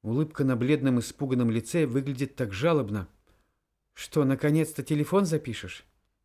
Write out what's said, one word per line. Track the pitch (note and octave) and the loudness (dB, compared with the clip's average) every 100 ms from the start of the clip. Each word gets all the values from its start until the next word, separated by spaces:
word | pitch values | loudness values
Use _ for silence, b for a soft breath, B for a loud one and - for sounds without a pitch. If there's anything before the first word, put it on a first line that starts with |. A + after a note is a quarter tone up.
Улыбка | G2+ B2+ D#3 - | -2 -2 -2 0
на | C3+ A#2+ | 0 2
бледном, | B2 D3 C3+ B2 | 2 2 4 0
испуганном | A2+ - C#3 B2+ A#2 | -2 -6 -2 2 2
лице | A2+ A2 E3+ D3 | 0 0 0 0
выглядит | B2 C3+ C3 C#3 - | 0 -2 -4 -6 -4
так | A#2 | -6
жалобно. | F#2+ D#3+ D#3 G#2+ G#2 F2+ _ _ _ _ _ _ _ _ | 0 2 2 0 -4 -6 _ _ _ _ _ _ _ _
"Что, | - - D#3 C3+ | -20 -4 2 2
наконец-то | C3+ D3+ D#3 D3+ - | 2 2 2 0 -4
телефон | C3 D3+ D3+ G3 F#3+ | -2 -2 2 2 2
запишешь? | D#3 D#3 G#2+ F2+ - _ _ _ _ | 0 -4 -10 -10 -14 _ _ _ _